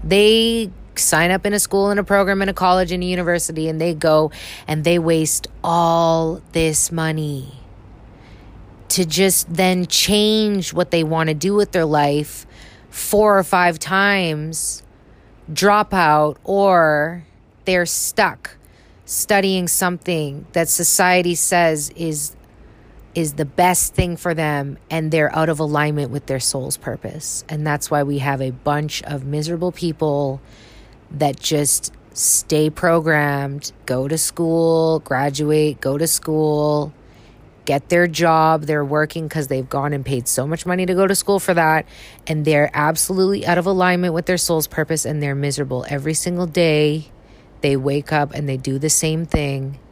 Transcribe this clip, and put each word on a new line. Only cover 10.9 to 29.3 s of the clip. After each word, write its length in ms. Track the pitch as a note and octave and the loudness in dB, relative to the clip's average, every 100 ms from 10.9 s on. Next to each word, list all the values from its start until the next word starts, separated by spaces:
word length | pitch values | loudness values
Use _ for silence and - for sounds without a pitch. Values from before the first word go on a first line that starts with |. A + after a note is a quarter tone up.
they 140 | E3+ | 0
wanna 300 | D#3 D#3+ D#3+ | 0 0 0
do 200 | D3+ F3+ | -2 0
with 160 | G3+ G3+ | 0 0
their 160 | F#3 D#3+ | 0 2
life 600 | D3+ D3 D3 D3 - - - - - - | 2 2 0 -4 -12 -18 -20 -20 -20 -18
four 480 | - - G#3 G#3+ G3+ | -10 0 4 6 4
or 60 | |
five 340 | F3+ F#3 F3+ D#3+ | 4 2 2 0
times, 1040 | - F#3+ G3+ G3 E3+ D3+ D#3 D#3+ - - - - - - - - - | -2 2 4 2 0 -2 -6 -6 -8 -8 -14 -20 -20 -20 -20 -20 -10
drop 420 | D3+ G3+ G#3 G#3 | 0 4 4 2
out, 420 | F#3+ E3 D3+ D3+ C#3 | 2 4 4 2 -2
or 840 | - G3 G3 F3+ D#3+ D3+ D#3 F3 D#3+ _ _ _ | -2 2 4 6 4 2 0 -6 -16 _ _ _
they're 200 | - F#3 | -2 0
stuck 720 | E3+ - - - F#3+ - - - - - _ - | 0 -4 -4 0 0 0 -18 -20 -20 -20 _ -20
studying 640 | - - - G3+ F#3+ F#3+ E3+ | -10 -8 0 2 2 0 0
something 800 | - F#3 F3 - E3 D3 C#3+ - | 0 -2 -2 -4 -4 -4 -8 -6
that 180 | E3+ E3 | -2 0
society 640 | - E3+ - F3+ F3+ F3 | 0 0 2 4 4 2
says 560 | E3+ - F3+ E3+ D#3 D3 - | 0 0 2 2 0 -6 -6
is, 380 | E3 D3+ - - - - - - - - - | -6 -6 -8 -12 -20 -20 -20 -20 -20 -20 -10
is 200 | E3+ D#3 | -4 -4
the 100 | C#3+ | -4
best 500 | C#3+ - F3+ F3+ - | -4 2 2 2 0
thing 220 | - F3+ E3+ | 0 -2 -2
for 160 | F3+ | -4
them, 460 | E3 D#3 D3 C#3 C#3+ - | -2 0 -2 -4 -10 -8
and 220 | E3 D#3 | -4 0
they're 240 | D#3 D3+ D#3+ | 2 2 2
out 140 | D#3+ | 0
of 100 | D3 | 0
alignment 500 | D#3 D3+ D3+ D3 C#3+ | 0 0 0 -2 -4
with 140 | C#3 | -6
their 160 | - C3+ | -6 -4
soul's 380 | - C#3 C3+ C3 | -4 -4 -6 -8
purpose. 680 | - - - D#3 - - - | -8 -10 -10 -12 -10 -10 -8
And 200 | D#3 D3+ | -6 -2
that's 240 | D3 - | -2 0
why 140 | D3+ | -2
we 160 | C#3+ C#3+ | 0 -2
have 200 | C3+ C3+ | -2 -2
a 120 | C3+ | -4
bunch 500 | B2+ - D3 D3+ - | -4 -4 -2 -4 -8
of 240 | - C#3+ | -8 -10
miserable 440 | C3+ | -6